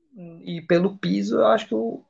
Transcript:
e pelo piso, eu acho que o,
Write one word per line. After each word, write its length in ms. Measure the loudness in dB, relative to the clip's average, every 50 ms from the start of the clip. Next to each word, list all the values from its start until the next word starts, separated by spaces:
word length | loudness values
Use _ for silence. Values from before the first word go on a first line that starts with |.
| _ _ _ -20 -20 -20 -20 -16 -12
e 180 | -10 -10 -10 -2
pelo 360 | 2 2 2 2 0 -2 -2
piso, 400 | -4 -2 -2 -2 -2 -2 0 2
eu 80 | 4
acho 220 | 4 4 2 0 -2
que 60 | -4
o, 300 | -4 -4 -4 -6 -10 -14 _